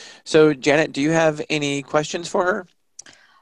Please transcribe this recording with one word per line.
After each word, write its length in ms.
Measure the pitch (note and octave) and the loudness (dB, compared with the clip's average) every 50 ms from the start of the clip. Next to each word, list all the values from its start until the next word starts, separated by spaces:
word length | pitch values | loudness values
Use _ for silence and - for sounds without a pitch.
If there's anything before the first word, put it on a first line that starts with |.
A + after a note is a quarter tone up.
| - - - - _ | -20 -20 -20 -20 _
So, 280 | - - D#3 D#3 D3+ | 2 4 4 6 4
Janet, 400 | D3 B2+ A2+ D3+ C#3 D#3+ D#3 - | 2 0 0 2 2 2 2 0
do 80 | - C#3 | -2 -2
you 100 | C#3+ D#3 | -2 0
have 300 | E3 D#3+ E3 D#3 D3+ D3+ - - | 2 2 2 2 0 -2 -6 -4
any 340 | D#3 D3+ C#3+ C#3+ C#3+ C#3+ | -4 -2 -2 -4 -4 -6
questions 460 | C#3 - - D3+ D3+ - - F3 E3+ - | -6 -2 -2 -2 -2 -2 -6 -8 -8 -4
for 160 | - G3+ F3+ | -2 0 0
her? 220 | F3+ G3 - F3+ - _ _ _ _ _ - - - - _ _ _ _ _ | 0 -2 -2 -6 -12 _ _ _ _ _ -20 -20 -20 -20 _ _ _ _ _